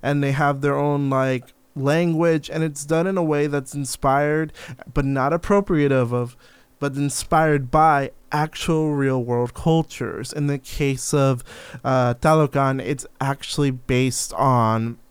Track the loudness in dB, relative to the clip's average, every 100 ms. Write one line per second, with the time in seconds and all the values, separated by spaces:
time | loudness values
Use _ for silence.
0 | 0 0 0 2 2 2 0 0 0 0
1 | 0 0 0 -2 -6 _ _ -4 0 2
2 | 2 2 2 2 -2 -4 -4 -4 -2 0
3 | 0 0 0 0 0 -2 -6 -8 -8 -4
4 | 0 2 2 0 -2 -8 -16 -16 -8 -4
5 | -2 0 0 -2 2 0 2 2 2 2
6 | 2 -2 -4 -10 -20 -20 _ _ -6 -2
7 | -4 -4 0 2 4 2 2 4 4 4
8 | 0 -8 -6 -2 -2 -4 -2 0 0 0
9 | 0 0 -2 -2 -2 -2 2 2 2 -4
10 | -6 -6 -8 -4 -2 -4 -6 -4 -2 -2
11 | -2 2 2 0 -4 -18 -18 -8 -2 2
12 | 2 2 2 4 4 2 0 0 -4 -6
13 | -8 _ -4 -4 -6 -2 0 -2 -2 0
14 | 2 -2 -6 -2 2 4 2 0 -2 -8
15 | -16